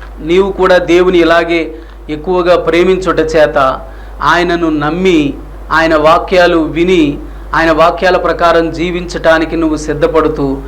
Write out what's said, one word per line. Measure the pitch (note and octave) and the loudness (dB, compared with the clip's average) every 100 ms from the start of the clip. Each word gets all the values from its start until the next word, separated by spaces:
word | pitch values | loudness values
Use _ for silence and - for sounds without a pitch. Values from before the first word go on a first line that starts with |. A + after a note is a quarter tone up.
| - - | -16 -12
నీవు | D3+ F3+ G3 | 0 2 2
కూడా | F#3+ F#3 F3+ | 0 2 2
దేవుని | D3 F3 F3+ F3 | 4 2 4 2
ఇలాగే | E3 E3+ E3 E3+ D#3 - - - - | 4 2 0 -2 -4 -10 -18 -20 -12
ఎక్కువగా | D3+ F#3 F3+ F3 E3+ | -10 -4 -2 2 2
ప్రేమించుట | E3 E3+ F3+ F#3 E3+ D#3+ | 2 2 2 2 0 -2
చేత, | D#3 D#3+ D3 D3 C3+ C3+ - - - - | 0 2 2 2 0 -2 -10 -16 -16 -4
ఆయనను | C#3+ E3+ F3 E3+ E3+ | 0 0 0 -2 -2
నమ్మి, | D3+ D3 E3+ F#3 E3 C#3 - - - - | -2 -2 0 2 2 0 -6 -14 -16 -2
ఆయన | D#3 E3 D#3+ | 0 2 4
వాక్యాలు | D3+ E3+ F3 F#3 F3 E3+ | 4 2 2 2 4 2
విని, | D3+ C#3+ F3+ F3+ D3 C#3+ - - - | -2 -2 0 2 0 -2 -12 -16 -6
ఆయన | D3+ E3 | -2 0
వాక్యాల | D#3+ E3 F3 F#3 F#3 | 4 2 2 0 0
ప్రకారం | F3+ D#3+ E3+ E3 E3 | 0 0 2 2 0
జీవించటానికి | C#3 F3 F3 F3 F3 E3 D#3+ D#3 E3 | -4 -4 -4 -6 -2 0 2 0 -2
నువ్వు | D#3+ D3+ | -2 -2
సిద్ధపడుతూ, | D3+ D3 D#3+ D#3+ D3+ D3+ C#3 C3+ | -4 -2 0 2 0 -2 -4 -4